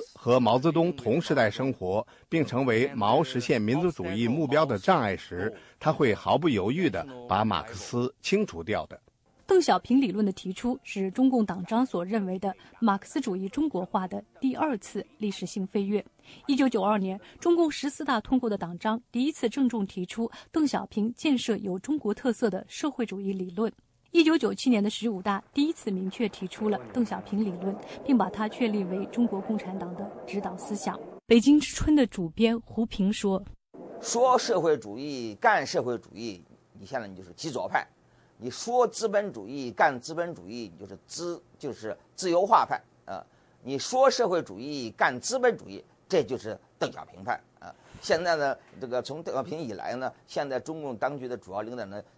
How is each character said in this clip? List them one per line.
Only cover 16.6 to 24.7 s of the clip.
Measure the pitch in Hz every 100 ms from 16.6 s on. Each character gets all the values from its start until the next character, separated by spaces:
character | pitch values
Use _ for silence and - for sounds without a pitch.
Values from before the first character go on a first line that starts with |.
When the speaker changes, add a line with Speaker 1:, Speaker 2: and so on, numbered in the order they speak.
| 269
Speaker 2:
九 | 214
二 | 196 214
年， | 190 196 - -
中 | 349 339
共 | 320
十 | - 277
四 | - 294
大 | 233
通 | - 254
过 | 233
的 | 196
党 | 170 175
章 | 220 226 -
第 | 240
一 | 277
次 | - 233
郑 | 277 254
重 | 226
提 | 196 190 180
出 | - 226 - -
邓 | 330 285
小 | 196 196
平 | 220 220 -
建 | 320 247
设 | - 208
有 | 202 190
中 | - 302
国 | 208
特 | 196 254
色 | - 220
的 | 190 -
社 | - 302
会 | 311 339
主 | 196
义 | 196
理 | 190 185
论。 | 175 226 - _ _ _
一 | 339
九 | 311 330
九 | 202
七 | 196
年 | 262